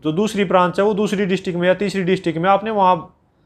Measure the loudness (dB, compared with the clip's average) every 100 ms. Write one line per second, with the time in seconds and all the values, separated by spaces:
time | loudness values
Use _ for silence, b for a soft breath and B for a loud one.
0 | -2 -2 -2 0 0 2 2 2 0 0
1 | -2 -2 -2 -2 -2 -2 0 0 0 -2
2 | 0 0 -2 -2 2 0 0 0 2 2
3 | -2 _ _ _